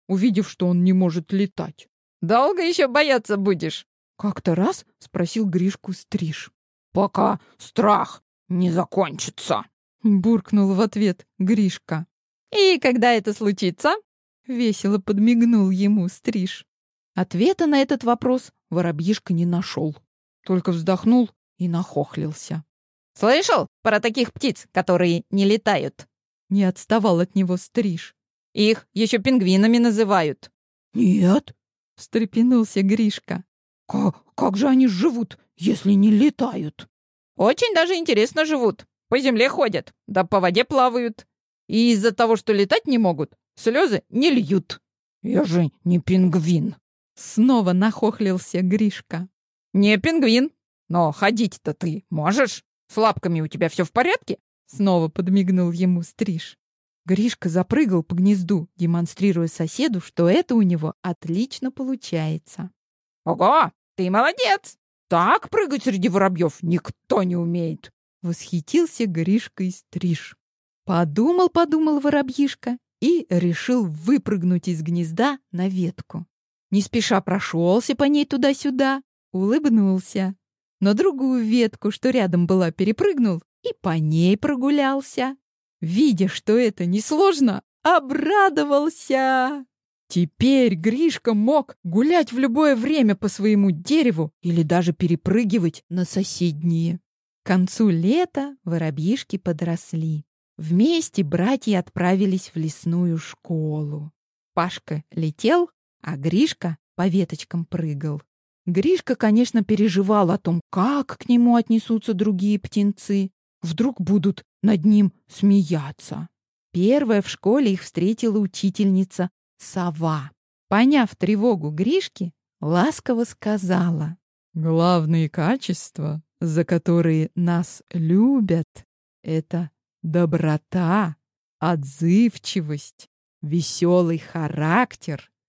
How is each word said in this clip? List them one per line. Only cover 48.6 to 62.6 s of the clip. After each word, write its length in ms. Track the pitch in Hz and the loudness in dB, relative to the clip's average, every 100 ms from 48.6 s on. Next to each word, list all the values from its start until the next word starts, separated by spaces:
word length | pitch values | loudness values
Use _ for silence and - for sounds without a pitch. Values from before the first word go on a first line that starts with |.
Гришка. 640 | 185 208 214 - - 165 185 _ _ _ _ | 0 2 0 -2 -10 -10 -10 _ _ _ _
«Не 240 | 190 202 214 | 2 4 4
пингвин, 540 | 311 330 254 233 285 _ _ _ - | 2 2 4 4 2 _ _ _ -4
но 240 | 175 160 | 0 0
ходить-то 600 | - 202 226 214 - - | 0 0 0 -2 -4 -10
ты 320 | 147 170 156 - | -6 -6 -6 -8
можешь? 540 | 156 156 226 254 - _ _ - | -4 -2 0 -2 -4 _ _ -10
С 100 | - | 0
лапками 440 | 220 - 180 165 | 0 0 -2 -4
у 60 | 156 | -4
тебя 220 | - 165 | -2 -2
все 140 | - | -2
в 80 | 170 | -2
порядке?» 460 | 226 339 466 - - _ _ _ | 0 0 -2 -4 -10 _ _ _
снова 420 | 233 196 180 160 | -2 2 2 0
подмигнул 640 | - 180 196 185 185 175 | -2 0 2 2 0 0
ему 320 | 170 185 175 | 0 0 0
стриж. 540 | 170 - 220 165 - - _ _ _ _ | -4 -6 -6 -6 -10 -20 _ _ _ _
Гришка 440 | - 190 226 - 180 | -2 0 0 -2 -2
запрыгал 540 | 170 180 254 262 180 | -2 0 0 2 0
по 120 | 156 | -2
гнезду, 520 | 170 190 208 175 196 165 | 0 2 2 0 -2 -4
демонстрируя 720 | - 170 170 170 - 202 170 165 | -4 -2 0 -2 -2 0 0 -2
соседу, 540 | - 160 - 294 190 | -4 -6 -2 -2 -4
что 260 | - - 170 | -6 0 2
это 280 | 269 - | 2 2
у 80 | 233 | 2
него 320 | 190 175 156 - | 2 0 -4 -8
отлично 720 | 190 170 160 175 262 - 254 | -8 -8 -4 -4 -4 -6 -10
получается. 1000 | 262 262 262 - 165 156 160 - - | -8 -8 -8 -6 -4 -4 -6 -10 -14